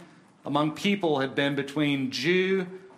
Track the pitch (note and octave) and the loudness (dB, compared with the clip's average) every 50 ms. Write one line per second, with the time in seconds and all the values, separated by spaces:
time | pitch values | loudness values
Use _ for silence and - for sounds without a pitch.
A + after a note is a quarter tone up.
0 | - - - - - - _ _ - - C#3 D3 D3+ D#3 D3+ - - G3+ G3+ G3 | -14 -20 -20 -20 -20 -20 _ _ -8 -2 0 0 0 0 -2 -2 0 0 0 2
1 | F3 E3 D3 C3+ C3+ C3+ B2 C#3+ C#3 C#3 C#3 C3+ C3+ C#3 - D#3 D3+ C#3+ C#3+ C#3 | 2 2 2 2 0 0 0 0 0 0 0 -2 -4 -4 -2 0 0 2 2 0
2 | C3+ B2 - B2 B2 D#3+ F3+ F#3 F#3 F#3 F#3+ F#3+ F3+ F3+ - - - - - | -2 -2 -4 -2 0 2 2 2 2 2 2 0 0 -2 -8 -14 -18 -20 -20